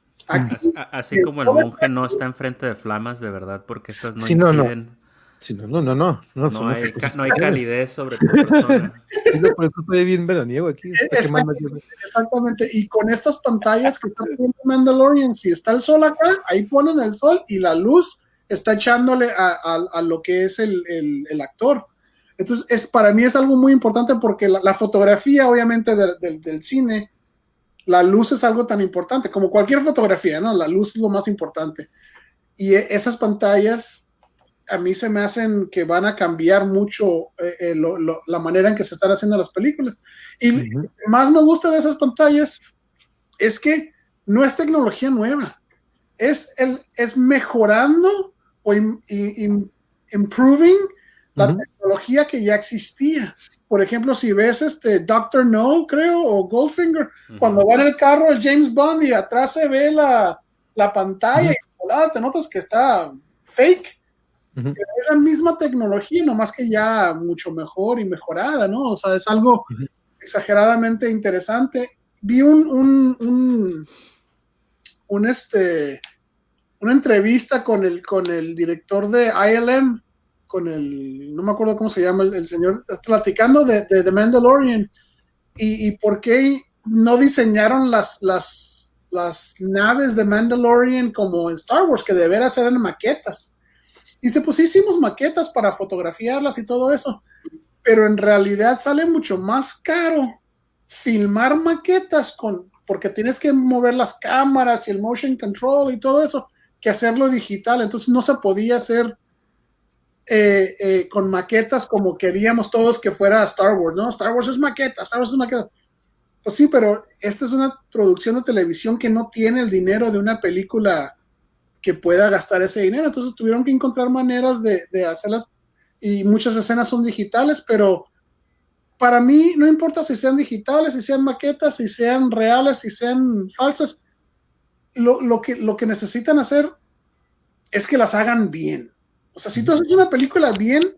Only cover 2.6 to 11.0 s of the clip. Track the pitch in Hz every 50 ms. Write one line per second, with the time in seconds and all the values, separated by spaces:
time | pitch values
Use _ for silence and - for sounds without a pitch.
2.6 | 131 123 104 - - 110 107 104 113 120 123 120 117 104 98 95 95 98 98 98
3.6 | _ - 117 110 _ - 107 - - 113 107 113 113 - 170 165 180 165 151 147
4.6 | 131 120 120 117 117 - - _ _ _ _ _ _ _ _ _ - - 107 98
5.6 | 110 110 151 170 143 127 131 139 170 180 135 - _ _ _ 131 147 143 107 110
6.6 | 113 117 117 117 117 110 - 120 143 135 - 143 135 135 - 151 170 143 139 127
7.6 | 120 117 120 123 131 127 - 147 135 127 120 - - - - 285 277 - 302 294
8.6 | - - 269 208 160 - - - _ _ - 427 427 453 160 151 185 226 226 175
9.6 | 165 156 - 170 160 175 185 180 180 185 185 170 175 175 185 160 120 120 123 151
10.6 | 175 160 143 - - 180 180 214